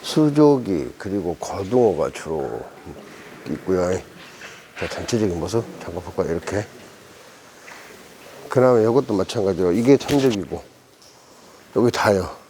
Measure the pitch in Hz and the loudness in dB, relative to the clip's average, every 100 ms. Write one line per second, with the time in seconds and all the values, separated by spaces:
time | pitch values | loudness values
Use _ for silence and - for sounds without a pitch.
0 | - - 151 143 147 139 104 85 62 - | -2 2 2 6 6 6 0 -4 -4 -8
1 | 101 101 87 82 - 95 95 123 117 78 | -6 -4 -4 -6 -8 -8 0 2 2 2
2 | 71 - 78 78 65 57 - - - - | -2 -4 -8 -6 -6 -8 -12 -16 -18 -18
3 | - - - - - 73 - 92 90 92 | -18 -20 -20 -16 -10 -8 -2 0 0 -2
4 | - - - - - - - - 85 - | -6 -20 -20 -20 -20 -20 -20 -10 -8 -8
5 | 90 117 104 85 80 113 - - - 85 | -4 0 0 -2 -2 -4 -4 -12 -12 -10
6 | 87 - 78 82 - 98 104 - - - | -10 -4 -2 -4 -4 -6 -6 -14 -20 -20
7 | - - - - - - - - - - | -20 -20 -20 -20 -20 -20 -20 -20 -20 -20
8 | - - - - - 131 127 120 110 123 | -20 -20 -20 -20 -2 2 4 6 4 2
9 | 127 104 92 117 98 87 90 92 120 135 | 2 -2 -2 -2 -2 0 2 2 4 4
10 | - 143 131 104 85 80 - - _ _ | 4 2 2 0 -6 -10 -12 -20 _ _
11 | - - - - - - - - 120 - | -20 -20 -20 -20 -20 -20 -6 0 2 2
12 | 113 98 85 - | 2 2 0 -10